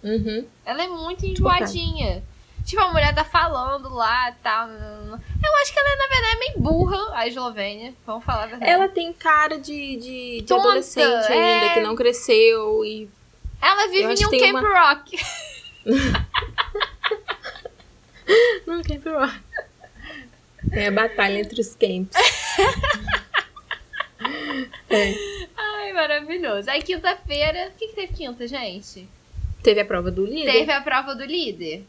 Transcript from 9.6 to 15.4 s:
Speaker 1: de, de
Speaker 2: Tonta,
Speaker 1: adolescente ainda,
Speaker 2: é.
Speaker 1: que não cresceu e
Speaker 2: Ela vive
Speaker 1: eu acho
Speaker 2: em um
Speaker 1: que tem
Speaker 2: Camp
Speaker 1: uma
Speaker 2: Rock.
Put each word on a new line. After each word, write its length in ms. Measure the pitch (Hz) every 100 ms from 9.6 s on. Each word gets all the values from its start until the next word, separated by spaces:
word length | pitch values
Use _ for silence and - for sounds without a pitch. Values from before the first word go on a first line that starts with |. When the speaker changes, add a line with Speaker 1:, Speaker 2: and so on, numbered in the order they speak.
| 269 294 277 254
Speaker 1:
de, 400 | 247 254 247 233
de 20 | 220
Speaker 2:
Tonta, 140 | 359 415
Speaker 1:
adolescente 640 | 392 - - 285 240 214
ainda, 340 | 240 349 349 349
Speaker 2:
é. 80 |
Speaker 1:
que 60 | -
não 140 | 214 226
cresceu 880 | 240 240 - 220 226 226 214 220 214
e 240 | 214 208 _ _ _ - -
Speaker 2:
Ela 260 | 311 392 415
vive 160 | 370
Speaker 1:
eu 60 | 440
acho 120 | 466
Speaker 2:
em 20 | 415
um 20 |
Speaker 1:
que 80 | 262
tem 140 | 381
Speaker 2:
Camp 100 | 262
Speaker 1:
uma 260 | 415 381 -
Speaker 2:
Rock. 240 | 285 - 359 698 698